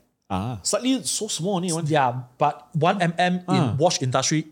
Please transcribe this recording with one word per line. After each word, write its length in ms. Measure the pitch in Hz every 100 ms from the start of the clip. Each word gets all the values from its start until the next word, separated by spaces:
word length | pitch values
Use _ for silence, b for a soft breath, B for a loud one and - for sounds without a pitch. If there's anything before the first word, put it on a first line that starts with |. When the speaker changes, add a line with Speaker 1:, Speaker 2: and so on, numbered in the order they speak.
| _ _ -
Speaker 1:
Ah, 300 | 92 110 110
slightly 400 | - 208 247 262
so 220 | - - 208
small 300 | - 175 185
only, 160 | 185
one. 140 | 160 151
Speaker 2:
Yeah, 260 | 156 127 127 123 -
but 320 | 147 - - 156
one 240 | 165 202
M 140 | 170 170
M 180 | 180 180
in 80 | 180
Speaker 1:
Ah. 260 | 185 135 104
Speaker 2:
watch 240 | 170 -
industry 420 | 139 131 131 156 156